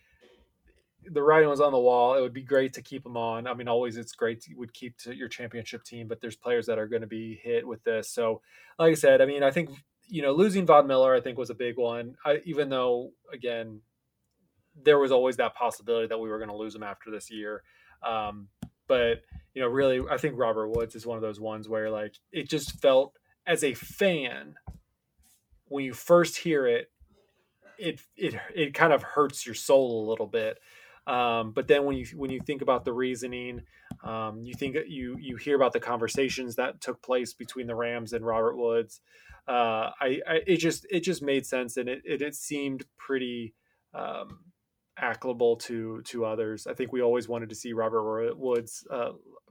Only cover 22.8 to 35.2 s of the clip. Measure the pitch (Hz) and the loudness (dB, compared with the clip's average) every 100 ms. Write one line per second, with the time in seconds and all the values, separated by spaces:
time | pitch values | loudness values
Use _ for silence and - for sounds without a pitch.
22.8 | 143 131 139 _ _ _ - 165 147 120 | 4 6 4 _ _ _ -2 0 0 -2
23.8 | - - 202 165 127 131 147 151 - - | -8 0 2 2 -2 -8 -14 -20 -20 -20
24.8 | _ _ _ _ _ _ _ _ - 139 | _ _ _ _ _ _ _ _ -10 -6
25.8 | 135 120 - 175 160 - 170 151 127 120 | -6 -4 6 8 6 0 0 2 2 0
26.8 | - _ _ _ _ _ _ _ _ - | -2 _ _ _ _ _ _ _ _ -8
27.8 | 180 120 - - 170 107 - 185 147 139 | -6 -6 -12 -8 -6 -6 -10 -4 -2 4
28.8 | 160 139 - - 139 - - 110 - 139 | 4 4 2 0 0 0 -10 -6 4 4
29.8 | 127 113 107 110 107 113 110 - _ - | 4 0 -2 -2 -2 -2 -4 -8 _ -20
30.8 | - - - 123 120 117 110 110 123 143 | -20 -16 -4 0 2 0 -2 -2 4 4
31.8 | 139 135 117 165 135 131 123 139 131 131 | 4 -2 -6 -8 -8 -8 -6 -6 0 0
32.8 | 131 120 127 123 127 123 123 123 - _ | 0 -2 -2 -4 -8 -10 -10 -12 -16 _
33.8 | - - - 110 110 110 117 120 139 135 | -18 -14 -8 -6 -6 -8 -12 -8 -6 -4
34.8 | - 147 123 131 | -6 -8 -10 -10